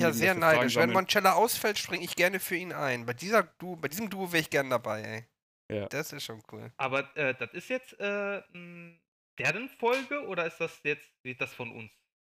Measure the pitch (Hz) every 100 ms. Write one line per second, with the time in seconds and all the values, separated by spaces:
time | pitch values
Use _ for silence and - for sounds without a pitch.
0 | 170 - 180 175 165 147 123 120 165 190
1 | 190 208 190 175 226 - 220 208 - 160
2 | 175 - 180 190 - 170 180 151 143 123
3 | 120 120 180 220 175 - 180 165 170 180
4 | 220 190 180 170 156 147 135 120 117 107
5 | 110 110 117 _ _ _ - 107 98 135
6 | 156 143 - 113 - 110 113 - 131 135
7 | 143 - 135 127 120 175 - 254 - -
8 | 202 202 202 196 - 175 175 175 170 170
9 | _ _ _ - 127 185 262 - 233 262
10 | 254 285 226 175 165 - 165 - 147 147
11 | - _ 127 123 127 - 117 113 110 _
12 | _ _ _